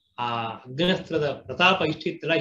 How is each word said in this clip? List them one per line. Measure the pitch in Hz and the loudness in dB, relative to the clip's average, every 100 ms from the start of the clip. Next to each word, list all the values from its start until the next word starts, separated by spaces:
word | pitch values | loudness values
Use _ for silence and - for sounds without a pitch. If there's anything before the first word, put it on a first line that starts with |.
| _ - | _ -6
ಆ | 120 117 113 | -4 -2 -4
ಅಗ್ನಿಯಸ್ತ್ರದ | 110 127 131 180 185 - 160 147 135 - | -8 -10 0 2 2 0 -2 0 -2 -8
ಪ್ರತಾಪ | 131 180 185 | 2 4 6
ಇಷ್ಟಿತ್ತಲ್ಲ, | 156 156 175 160 151 165 | 2 0 -4 -6 -2 0